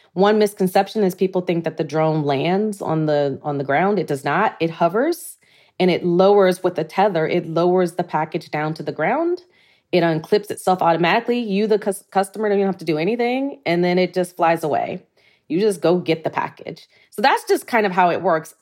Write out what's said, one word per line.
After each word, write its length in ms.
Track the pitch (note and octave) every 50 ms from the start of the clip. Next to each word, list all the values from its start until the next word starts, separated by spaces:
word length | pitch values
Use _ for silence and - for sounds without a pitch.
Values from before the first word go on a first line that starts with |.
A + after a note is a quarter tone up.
| _ _
One 260 | - F3 G3 G#3 A3 G#3+
misconception 640 | G#3 G3+ - - F#3+ F#3 - G3 G3 - - A3
is 120 | G3+ F3+ F3+
people 260 | - G3 F#3 F#3 F#3
think 240 | F3+ - E3+ E3+ E3
that 120 | D#3+ D#3
the 80 | - D#3+
drone 380 | C#3 D3 D#3 D#3+ D#3+ D#3 D#3
lands 580 | C#3+ C#3+ C#3 C3 D3 E3+ F#3 G3 G#3+ G#3+ G3 -
on 260 | - - D#3+ D#3+ D#3
the, 320 | D3+ D3 D3 C#3+ C#3 C3+ B2
on 160 | - D3+ C#3+ C#3
the 60 | C3+
ground. 340 | C#3 C#3 D3+ F#3 G3+ G#3+ F#3
It 80 | D#3
does 180 | - D3 C3+ -
not. 320 | C#3+ D3 F3+ G#3+ A3 - -
It 100 | E3 E3
hovers, 680 | D#3+ - F3 E3+ F3 A3 C#4 E4+ E4+ - - - - _ _ _ _ _ _ _ _ -
and 100 | F#3 F#3
it 140 | E3 - -
lowers 580 | F3 E3+ F3 F#3+ G3+ G#3 G3+ F#3+ F#3 F3+ -
with 140 | - F3+ F3
the 80 | D3+ D#3+
tether. 420 | - - F#3+ G3 G#3+ F3+ E3 D#3+
It 220 | - - F3 D#3+ D#3+
lowers 440 | D#3+ E3 F3 F3+ F3+ F#3 F3+ E3+
the 120 | F3 - F3
package 460 | F3 - D3+ D#3 D#3+ - E3 - -
down 240 | - D3+ D3+ D#3 D#3+
to 80 | - D3
the 80 | D3+
ground. 500 | - - D#3 F#3 A#3+ D#4 E4+ F4 F4+ F4+ - _ _ _ _ _ _ _ _ -
It 120 | - F3
unclips 500 | E3+ E3+ D#3+ D#3+ D#3+ - G#3 G3+ G#3 -
itself 280 | - - - F#3 F#3 F#3
automatically. 600 | E3+ E3+ E3+ E3 E3+ E3 F#3+ A#3 A#3 - A#3+ A#3+
You, 260 | A#3 G#3 F#3+ G3 A3
the 140 | G#3 A3 G3+
cus-, 240 | - G#3 F#3+ - _ _
customer, 380 | - F#3+ G3 - - G3+ G#3+ G#3
don't 100 | G3+ G3+
even 100 | G3 G3
have 100 | F#3 F#3+
to 60 | E3+
do 120 | E3 D#3
anything, 640 | D3+ E3 G3+ A#3 A#3 A#3+ A#3+ B3 C4 C#4 C#4 C#4+ - -
and 160 | E3 E3+ E3+
then 160 | F3+ F3+ F3+ F#3
it 160 | F3+ F3 -
just 220 | F#3 F3+ F3+ -
flies 260 | - F3 E3 E3+ D#3+
away. 400 | - D3 C3 - - - - F3+ _ _ _ _ _ _ _ _ _ -
You 120 | D3+ F3+
just 220 | G#3+ G#3+ F#3+ E3
go 160 | - E3 F3+ F3+
get 260 | - - D#3+ E3 -
the 60 | -
package. 580 | - - - D#3+ - - - - E3 - - _ _ _ _ _
So 100 | - -
that's 240 | G#3+ C#4 G4 A#4+ -
just 220 | - G4 D4 -
kind 180 | - B3 A3+ G#3
of 80 | G3
how 160 | F3+ F#3 F3+ F3
it 120 | D3 G#2
works. 320 | E3+ F#3+ E3 D#3+ D#3 - - _